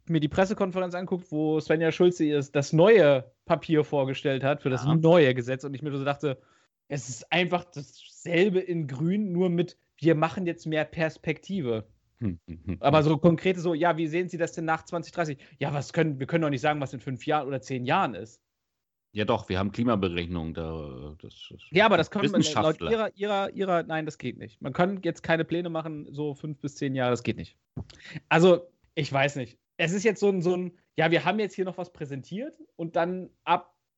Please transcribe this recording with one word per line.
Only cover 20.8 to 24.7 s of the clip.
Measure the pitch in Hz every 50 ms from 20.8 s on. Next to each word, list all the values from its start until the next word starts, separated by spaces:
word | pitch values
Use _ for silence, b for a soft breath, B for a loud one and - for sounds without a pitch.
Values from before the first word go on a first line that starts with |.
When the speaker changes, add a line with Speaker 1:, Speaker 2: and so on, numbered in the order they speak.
| 73 71 64 64 73 76 76 -
Speaker 2:
das, | - - - - - -
das | - - - -
Speaker 1:
Ja, | 147 196 214
aber | 220 190 160
das | 151 -
können | - 202 -
wir | 208
laut | 196 -
Speaker 2:
Wissenschaftler. | - 156 147 113 151 156 156 - 170 208
Speaker 1:
ihrer, | 226 220 214 185 -
ihrer, | 196 202 208 202 196 196 -
ihrer, | - 190 190 190 175 165
nein, | 160 160 160 156 156
das | 151 - -
geht | 143 123 - -
nicht. | 110 - - _
Man | - 139